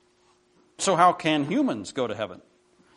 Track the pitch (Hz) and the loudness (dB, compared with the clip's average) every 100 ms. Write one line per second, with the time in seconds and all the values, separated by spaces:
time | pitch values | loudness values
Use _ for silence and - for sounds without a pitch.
0 | _ _ _ _ _ _ _ - 196 165 | _ _ _ _ _ _ _ -6 0 4
1 | 180 - 160 151 143 254 262 117 95 135 | 4 4 0 0 0 -2 -2 -4 -8 -6
2 | 120 104 98 90 _ _ _ _ _ | -6 -4 -8 -10 _ _ _ _ _